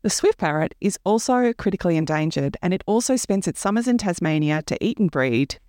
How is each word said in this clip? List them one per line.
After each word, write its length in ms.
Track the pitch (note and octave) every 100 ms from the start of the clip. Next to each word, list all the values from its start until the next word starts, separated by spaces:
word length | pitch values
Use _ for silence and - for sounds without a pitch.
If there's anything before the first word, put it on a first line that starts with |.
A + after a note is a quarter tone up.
The 80 | G#3+
swift 280 | - G4 -
parrot 380 | D#3 D3+ E3 -
is 180 | G3+ -
also 480 | F#3+ A3 - B3 A#3+
critically 460 | A#3 G3+ F#3+ F3+ D#3+
endangered, 580 | D#3 D#3 D#3 D3 C#3 -
and 120 | F3+
it 100 | F#3
also 320 | - A3 B3 C4
spends 300 | - G3 F#3
its 120 | -
summers 280 | G3 G#3+ B3
in 100 | B3
Tasmania 640 | G#3 E3+ D#3+ D#3 D3+ D#3 -
to 140 | -
eat 160 | - -
and 140 | F#3+
breed, 460 | C#3+ C3 A#2 C#3 -